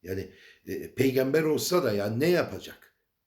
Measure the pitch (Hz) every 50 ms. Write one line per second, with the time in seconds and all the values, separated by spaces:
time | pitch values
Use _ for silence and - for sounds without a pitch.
0 | _ 90 92 95 95 - - - - - - _ _ - 95 - 76 - - -
1 | 135 135 123 131 131 135 139 156 160 156 151 127 - - 180 180 147 120 104 101
2 | 98 107 110 117 147 170 180 165 127 110 101 90 - - - - - _ _ _
3 | _ _ _ _ _